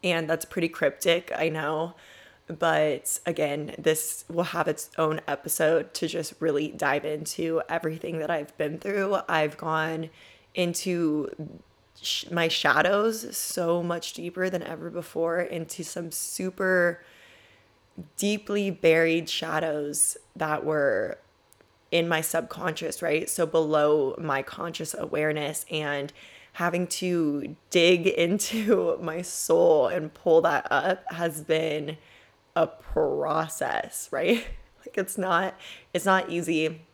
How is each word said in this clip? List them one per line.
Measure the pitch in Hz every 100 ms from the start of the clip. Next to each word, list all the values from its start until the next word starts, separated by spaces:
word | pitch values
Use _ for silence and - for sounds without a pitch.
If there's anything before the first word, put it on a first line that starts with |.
And | 180 165 156
that's | 160 -
pretty | - 165
cryptic, | - 151 - 180 170 - -
I | 160
know. | 156 147 156 170 - - - - _ -
But | 165 165 156 151 139 - - -
again, | 165 147 143 147 -
this | 156 156 - - -
will | 170
have | 170 170 156
its | 151 - -
own | 156 160 -
episode | 143 - - 156 165 - -
to | 165
just | 170 151 -
really | 160 143 151
dive | - 147 143 151
into | 151 160 - 165 160 -
everything | 170 160 160 170 160
that | 156
I've | 165 151 -
been | 151 165
through. | 202 202 196 196 -
I've | 165 151 151
gone | 160 156 156 160 160 - - - _
into | - 175 170 190 175 165 151 143 - 151 - _ _ _ -
sh-, | - - -
my | 170 165
shadows | - 143 135 170 202 220 220 226 -
so | - - 170 175
much | 170 170 -
deeper | - 170 175 185
than | 180
ever | - 160 165
before, | 170 170 - 165 170
into | 175 175 160 - 170
some | - 170
super | - - - 185 - 190 180 175 170 - - - - _ _ _ _ _ - 160 -
deeply | 202 208 - 208 196
buried | 170 165 160 165 165 160
shadows | - 160 156 160 151 147 147 - - _ -
that | 156 151 151
were | 156 139 101 95 - _ _ _ _ _ _ _
in | 170 170
my | 160
subconscious, | 156 165 - - 175 156 165 -
right? | 165 156 -
So | - 165
below | 165 156 151 151 151 135 -
my | 151 135
conscious | 135 - 170 - 160 -
awareness, | - 147 151 151 147 156 -
and | 156 151 143 143 - - - -
having | - 175 175 175
to | - 185 175 156 143 - 151 _
dig | 180 170 180 180
<laughs> |
into | - 170 196 - 226 208 196 175 -
my | 165 160
soul | 180 - - 165 175 156 123
and | - 156
pull | - 175 165
that | 165 143 -
up | 139 165 190 -
has | 165 170 151
been | 151 156 160 151 147 156 - - _ _ _ -
a | 165
process, | - - 156 147 143 147 156 160 - 139 - - - -
right? | 135 170 226 -
<laughs> | - - _
Like, | - -
it's | 190 -
not, | 185 170 190 - - - _
it's | 180 190
not | 190 -
easy. | 170 160 156 156 160 -